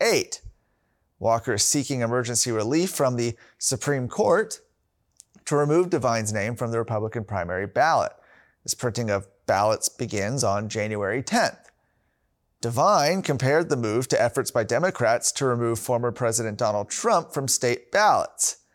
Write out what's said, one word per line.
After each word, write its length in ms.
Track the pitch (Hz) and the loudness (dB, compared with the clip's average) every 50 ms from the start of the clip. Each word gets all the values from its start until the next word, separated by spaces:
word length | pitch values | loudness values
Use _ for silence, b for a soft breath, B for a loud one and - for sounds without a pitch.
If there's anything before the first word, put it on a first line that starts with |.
eight. 400 | 202 233 190 123 - - - - - - - _ _ _ _ _ _ _ _ _ _ _ _ - | 0 2 2 2 0 -4 -10 -16 -16 -20 -20 _ _ _ _ _ _ _ _ _ _ _ _ -2
Walker 340 | - 113 113 113 - 127 107 | 0 2 2 2 2 -2 0
is 100 | 98 - | 0 0
seeking 380 | - - 147 127 - 139 123 | 0 0 0 -2 -2 -2 -2
emergency 500 | 117 113 120 127 120 120 120 - - 127 | 0 0 0 -2 -2 0 -2 -2 0 0
relief 380 | 113 110 107 113 147 165 180 185 | 0 -2 0 0 0 0 0 0
from 260 | - - 143 127 123 | 0 0 0 0 0
the 220 | 120 117 117 107 b b b b | 0 -2 -2 -4 b b b b
Supreme 520 | b - - 135 - - 147 143 131 123 113 | b -4 -4 -2 -2 -2 -2 -2 -2 -2 -4
Court 500 | - - 214 202 160 208 220 - - - _ _ _ _ _ _ _ _ _ _ _ _ - _ _ - - | -2 0 2 4 4 2 2 -2 -6 -14 _ _ _ _ _ _ _ _ _ _ _ _ -20 _ _ -14 -6
to 100 | - 151 | -2 0
remove 340 | 143 147 147 156 175 180 175 | 2 2 4 4 2 2 2
Devine's 440 | 175 143 123 123 117 113 107 104 110 | 0 0 2 2 0 0 -2 -2 -2
name 220 | 104 98 113 120 | -2 -2 -4 -4
from 160 | - 127 113 | -4 -4 -4
the 80 | 117 113 | -2 -4
Republican 440 | 113 - 113 104 110 110 - 120 104 | -2 -2 -2 -2 -2 -4 -6 -6 -8
primary 420 | - 107 95 87 87 90 92 101 | -4 -4 -4 -4 -2 -4 -4 -4
ballot. 460 | 101 - - 151 165 156 117 73 - - - b b b b b b b b b | -2 0 2 2 4 4 2 0 -2 -6 -12 b b b b b b b b b
This 100 | - - | -8 -6
printing 360 | - - 120 101 123 117 107 | -4 -4 -4 -4 -2 -2 0
of 180 | 101 98 98 - _ _ - | 0 -2 -2 -6 _ _ -2
ballots 420 | - 104 98 104 110 110 - - | 0 2 2 4 2 2 0 -2
begins 560 | - - - 127 101 - 101 98 107 135 135 123 | -6 -4 -6 -8 -4 -4 -4 -2 -2 -2 -2 0
on 240 | 101 98 104 110 101 | 0 0 -2 -4 -4
January 540 | 95 110 104 107 107 104 101 95 110 135 131 | -4 -4 -4 -4 -4 -2 -2 -2 -2 -4 -4
tenth. 340 | - 214 240 196 - - - _ _ _ _ _ _ _ _ _ _ _ _ _ _ _ _ _ _ _ - | 0 0 2 2 0 -2 -6 _ _ _ _ _ _ _ _ _ _ _ _ _ _ _ _ _ _ _ -8
Devine 600 | - 117 120 127 160 196 208 170 143 156 185 190 185 | -6 -4 0 2 4 4 4 4 4 2 0 0 0
compared 460 | - 139 120 131 131 143 165 170 - | -2 -2 0 2 2 2 2 2 0
the 60 | 147 | -2
move 320 | 123 117 107 107 120 131 - | -2 0 0 0 0 0 0
to 120 | 139 - | 2 2
efforts 300 | 117 117 - 139 113 - | 2 2 0 -2 -4 -2
by 120 | - 123 110 | -2 -2 0
Democrats 680 | 110 120 135 175 190 175 - 123 110 120 123 - - | 0 0 0 0 0 0 2 2 2 2 2 0 -2
to 140 | - - 139 | -2 0 0
remove 340 | 127 123 120 117 117 117 113 | 0 0 2 0 -2 -2 -2
former 320 | - - 123 117 123 120 | -2 -2 -2 0 0 -2
President 480 | 104 - 127 113 110 117 113 110 104 - | -4 -2 -2 -2 0 0 -4 -4 -4 -2
Donald 320 | 123 107 104 104 104 - | -2 0 0 -2 -4 -4
Trump 420 | - - - 233 214 170 160 - - | -6 -2 0 2 2 2 0 -2 -6
from 140 | 143 135 | -6 -2
state 440 | 127 - - - 120 120 - - - | -2 -2 0 2 0 0 -2 -4 -2
ballots. 640 | - 196 214 202 139 95 - - - - - - - _ _ _ | 2 4 4 6 4 4 2 -2 -4 -4 -4 -4 -4 _ _ _